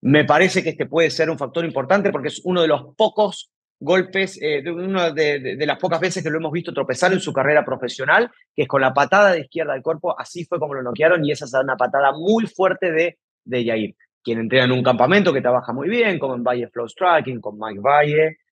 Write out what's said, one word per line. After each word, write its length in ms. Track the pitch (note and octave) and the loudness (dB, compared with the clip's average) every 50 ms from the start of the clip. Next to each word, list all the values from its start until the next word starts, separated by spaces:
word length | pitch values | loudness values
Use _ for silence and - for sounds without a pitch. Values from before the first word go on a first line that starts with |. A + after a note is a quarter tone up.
Me 240 | - B2 C#3 D3+ D3 | 2 4 4 4 6
parece 360 | - D3 D#3 F#3 F#3+ - F#3 | 4 4 4 4 4 2 0
que 100 | D#3+ A#2+ | -2 -2
este 140 | - - D3+ | -4 -4 -6
puede 240 | C3 C3+ D#3+ E3+ D#3 | -2 0 2 2 2
ser 200 | - - D#3+ D#3 | 2 0 -2 -2
un 80 | D#3+ C#3 | -2 -4
factor 280 | C#3+ B2 - E3+ E3 | -6 -6 -4 -6 -6
importante 460 | E3 - D#3 C3 C3 F3+ G3+ G3 G3 | -4 -4 -6 0 2 2 2 2 0
porque 160 | D#3 D3 B2+ D3 | -2 -2 -6 -6
es 140 | - - - | -10 -8 -6
uno 180 | F3+ F3+ F3+ | -2 0 2
de 60 | E3 D#3 | 2 2
los 260 | D3+ C3+ B2+ - - | 2 0 -2 -8 -2
pocos 540 | _ A3 G#3+ G#3+ - G#3+ G3 F3+ - - _ _ _ _ _ _ _ | _ 0 0 _ 0 0 0 -2 -8 -18 _ _ _ _ _ _ _
golpes, 580 | - C#3 F3 F#3+ F3+ F#3 F#3 F#3+ F#3+ F#3 - - | -2 0 2 2 0 -2 -2 -4 -4 -4 -6 -8
eh, 200 | - D3+ D3+ C#3+ | -6 -4 -4 -4
de 100 | C3+ E3 | -4 -6
uno 420 | E3+ E3 F3+ F#3+ F#3+ F#3+ F3 E3+ D3+ | -8 -8 -6 -4 -2 0 0 -2 0
de, 260 | C#3+ D#3 D3 D3 C#3+ | 0 0 0 0 -2
de, 160 | B2+ B2+ - | -4 -6 -6
de 100 | C3 D3+ | -4 -2
las 140 | D3 - - | -4 -4 -2
pocas 220 | - - D#3+ - | -2 -2 -2 0
veces 200 | D#3 F#3 F3 F#3+ | -2 -2 -4 -4
que 80 | D3+ D#3+ | -6 -4
lo 80 | D3+ D#3+ | -4 -4
hemos 140 | E3 D#3+ | -4 -4
visto 220 | C#3 F3 E3+ - - | -6 -6 -8 -6 -6
tropezar 400 | C#3 C3+ C3 B2+ B2 - F#3 F#3 | -6 -4 -4 -2 0 0 0 0
en 60 | C3+ | 0
su 100 | - D#3 | -2 -4
carrera 320 | C3 C3+ C3 C#3 D3+ D3+ C#3 | -4 -2 0 2 2 2 2
profesional, 680 | - C3 B2 C3 A#2+ - - C3 C3+ D#3+ E3+ A3+ A#3+ _ _ _ _ _ | 0 -6 -6 -6 -8 -8 -6 0 2 2 2 2 0 _ _ _ _ _
que 100 | - D3 | -4 -4
es 40 | C3+ | 0
con 140 | - C#3 | 2 2
la 120 | C3+ C3 B2+ | 2 2 4
patada 380 | C#3 C#3 C#3+ - G3+ G#3 G3+ | 2 2 4 4 6 6 6
de 100 | F#3 E3 | 4 2
izquierda 320 | C#3+ _ _ E3 D#3+ D3 C#3 | -2 _ _ -6 -4 -4 -4
al 80 | C3+ | -6
cuerpo, 380 | C3 D#3+ D#3+ D3+ - F3 - - | -4 -4 -6 -4 -4 -6 -6 -6
así 260 | B2 - - F3 E3+ | -8 -12 -10 -12 -10
fue 140 | _ - E3 | _ -6 -6
como 140 | D3+ D3 C#3+ | -4 -4 -6
lo 100 | C3+ B2+ | -6 -6
noquearon, 400 | B2 A#2 - D3+ D#3+ F3+ E3+ D#3 | -6 -2 2 2 4 4 4 2
y 80 | C#3+ | -2
esa 140 | D3 C#3 D3+ | -2 -4 -6
es 80 | B2+ A#2+ | -4 -2
una 240 | C3 C3+ C#3 C3 A2 | -2 0 0 0 0
patada 340 | B2 B2 - C#3 C#3+ C#3 | -2 0 2 2 2 2
muy 340 | C#3+ D3+ D#3+ F#3+ A3 A3+ A3+ | 0 0 0 0 2 2 0
fuerte 460 | - _ - F#3+ F#3 F#3 - - F3+ | -2 _ 0 0 0 0 0 -2 -2
de, 280 | D#3+ D#3+ E3 F3 - _ _ _ _ _ _ | 0 0 0 0 -2 _ _ _ _ _ _
de 180 | - A#2+ B2+ A#2+ | -4 -4 -2 -2
Yair, 320 | A2+ A2+ A2+ G#2+ G2+ - _ _ _ _ _ | 0 -2 -2 -2 -4 -8 _ _ _ _ _
quien 180 | _ - A#2 A2+ | _ -4 -4 -4
entrena 260 | A2+ A2 B2 C3 B2+ | -2 2 2 2 4
en 80 | B2 B2+ | 4 2
un 100 | B2+ A#2+ | 2 2
campamento 480 | B2+ B2+ A2+ C3 C3 F3+ G#3 G3+ F3+ | 2 2 4 4 4 4 4 4 4
que 100 | C#3+ C3+ | 0 2
trabaja 300 | B2+ B2+ B2 B2 A#2+ - | 0 2 0 0 0 -2
muy 160 | A#2 C3 C#3+ E3+ | -8 -6 -4 -2
bien, 320 | A3 A#3+ A#3 G#3+ F#3 D#3 | 0 0 0 0 0 -2
como 160 | C#3+ C3+ B2+ | -4 -4 -4
en 80 | A#2+ A#2+ | -2 -2
Valle 240 | B2 B2 B2 A#2+ A2+ | -2 -2 -2 -4 -6
Flow 220 | _ A#2+ A#2+ A2+ | _ -8 -8 -8
Striking, 500 | - - F#3 F3+ F3 D#3 A#2+ C3+ B2+ A2+ | -6 -2 2 4 4 2 2 0 -8 -8
con 180 | G#2 G#2 G#2 G#2 | -8 -10 -10 -8
Mike 220 | G#2+ A2 G#2 G2+ | -10 -10 -10 -2
Valle 600 | G2+ C3+ C#3+ D3 D3+ D3+ D3 D3+ D#3 D#3+ D#3 _ _ _ | 0 4 4 4 4 4 2 2 2 0 -2 _ _ _